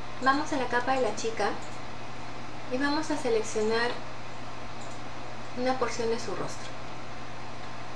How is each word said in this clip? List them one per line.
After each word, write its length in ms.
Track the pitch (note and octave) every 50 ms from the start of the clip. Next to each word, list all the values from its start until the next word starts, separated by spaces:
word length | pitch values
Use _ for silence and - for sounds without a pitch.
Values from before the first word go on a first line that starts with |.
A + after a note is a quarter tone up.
| - - - - B3+
Vamos 280 | C4+ C#4 D4 D4+ - D#4
a 20 |
la 80 | C4+ B3 -
capa 240 | A#3+ B3 A#3+ C4 C4
de 100 | C4 B3
la 120 | G#3 A3
chica 340 | - - A3 - - G3+ - - - - - - - - - - - - - - - - - - - - - - - - - B3
y 60 | B3+
vamos 320 | C#4+ C#4+ C#4+ D#4+ D#4 -
a 80 | D4+ C#4+
seleccionar 720 | - A#3+ A3+ G#3+ A3 - - A3 G#3+ A3 A3+ A3+ A#3 B3 C4 - - - - - - - - - - - - - - - - - - - - - - - - - - - - - - - - A#3+
una 200 | B3 B3+ B3+ B3+
porción 300 | B3 A3+ - - A3+ A3+
de 100 | A#3 A3+
su 120 | - G#3
rostro. 420 | F3+ D3 D3+ C#3+ - - - - - - - - - - - - - - - - - - - - - - - - - - - - -